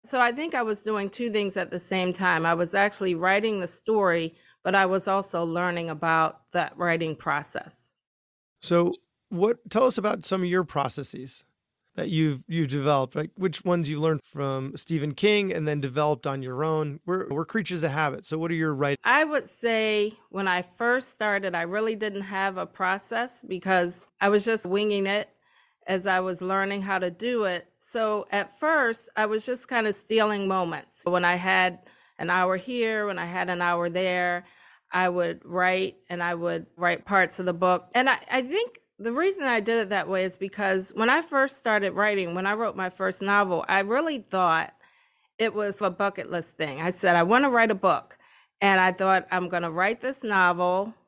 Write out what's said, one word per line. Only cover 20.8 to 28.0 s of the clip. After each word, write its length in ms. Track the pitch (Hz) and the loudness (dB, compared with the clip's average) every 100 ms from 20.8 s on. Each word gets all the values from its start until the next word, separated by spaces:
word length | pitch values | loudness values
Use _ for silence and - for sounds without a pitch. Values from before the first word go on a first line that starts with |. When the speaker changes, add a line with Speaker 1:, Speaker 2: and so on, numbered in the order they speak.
| 233 254 254 | 0 0 -2
Speaker 1:
started, 440 | - 214 202 190 | -4 -2 0 -2
I 80 | 175 | -2
really 340 | 170 202 220 214 | -2 -2 -2 -2
didn't 260 | 214 196 | -4 -6
have 340 | 190 196 196 185 | -6 -2 -2 -4
a 80 | 170 | -8
process 760 | - 185 196 - 226 254 - - | -2 -2 -2 -4 -6 -6 -10 -10
because 600 | 185 185 185 180 175 - _ | -6 2 2 2 -4 -20 _
I 80 | 202 | 2
was 160 | 208 | 4
just 220 | 214 220 180 | 2 -2 0
winging 400 | 196 214 202 196 | 0 0 0 0
it 220 | 208 - _ _ _ _ _ - | -2 -4 _ _ _ _ _ -4
as 200 | 190 196 | -2 2
I 140 | 185 | 0
was 220 | 185 175 | 0 -4
learning 400 | 185 196 196 202 | -2 0 0 -2
how 160 | 190 190 | -2 -2
to 100 | 180 | -2
do 340 | 170 233 240 | -4 -2 0
it. 220 | 196 175 - _ | 0 -2 -8 _
So 480 | - 233 | -8 -2